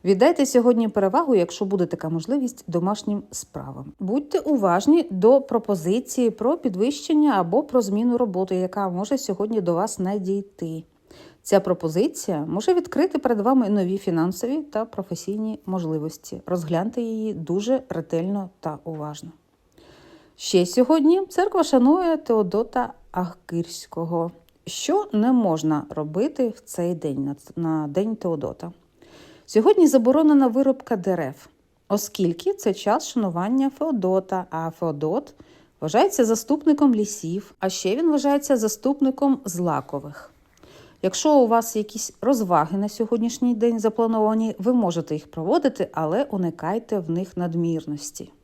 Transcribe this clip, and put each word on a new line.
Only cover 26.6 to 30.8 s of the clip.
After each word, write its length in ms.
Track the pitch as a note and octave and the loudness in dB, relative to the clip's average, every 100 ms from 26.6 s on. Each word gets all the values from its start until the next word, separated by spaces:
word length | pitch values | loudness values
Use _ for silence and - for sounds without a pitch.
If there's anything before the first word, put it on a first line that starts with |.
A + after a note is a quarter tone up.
цей 340 | - - F3 | -12 -4 -4
день, 300 | E3+ D#3 C#3 | -4 -4 -4
на, 120 | C#3 C#3+ - - | -6 -8 -12 -6
на 240 | E3 D#3 D3+ | -2 -2 -2
День 300 | D3+ G#3+ A3 | -2 -2 -4
Теодота? 560 | F3+ D#3+ - - - - _ _ - - - - - | -4 -4 -6 -10 -14 -16 _ _ -20 -20 -20 -20 0
Сьогодні 380 | G#3+ A3+ G#4 D#4 | 2 4 6 6
заборонена 600 | B3+ A#3 C#4+ D#4 C#4+ C4 | 6 4 4 6 6 4
вирубка 500 | A#3 C4+ C4 | 4 2 0